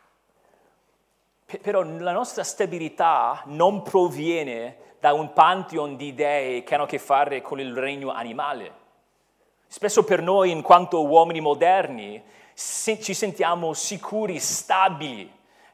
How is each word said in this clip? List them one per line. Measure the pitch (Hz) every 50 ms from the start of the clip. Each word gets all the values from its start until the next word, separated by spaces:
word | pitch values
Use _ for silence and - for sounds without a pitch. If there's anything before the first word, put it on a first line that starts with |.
| _ _ _ _ _ _ _ _ _ _ _ _ _ _ _ _ _ _ _ _ _ _ _ _ _ _ _ _ _
Pe-, | - - -
però | - 202 208 190
la | 175 156 160 165 175 -
nostra | 143 208 247 - - 147
stabilità | - - - - 202 170 170 170 165 147 - - 170 165 151 127 117 117 143 - -
non | 143 147 156 170 196 208 196
proviene | - - - 190 180 175 135 143 151 165 170 165 151 131 117 113 117 123 - - - - _ _
da | - 147
un | 147 156 156 147
pantheon | - - 156 170 185 190 175 - 160 165 147 147 139
di | 127 143 143
dei | 127 135 147 143 147 143 135 131 127 123 127
che | - 156
hanno | 147
a | 147 -
che | - 135
fare | - - 139 139 143 143 135 127
con | - - 143 135
il | 135 131
regno | 120 131 131 139 139 139 139 131
animale. | - - 120 117 113 139 147 147 143 117 98 80 - - _ _ _ _ _ _ _ _ _ _ _ _ _ _ _ _ _ _
Spesso | - - - 202 - 233
per | - - 190 170
noi, | 202 180 190 196 190 180
in | 170 156
quanto | - - 180 175 180 - 185 165 151
uomini | 143 160 165 165 165 165 160
moderni, | 156 147 147 147 165 175 185 190 180 - 131 110 101 202 107 - - _ _ - - _
se-, | _ - - - - - - 226 214 214
ci | - - 185
sentiamo | - 220 196 170 - 165 160 175 175 175 160 151
sicuri, | - - - 202 175 - - 208 214 214 196 175 139
stabili, | - - - - - - 196 190 190 196 170 143 156 139 120 104 90 78 - _ _ _ _ _ _ _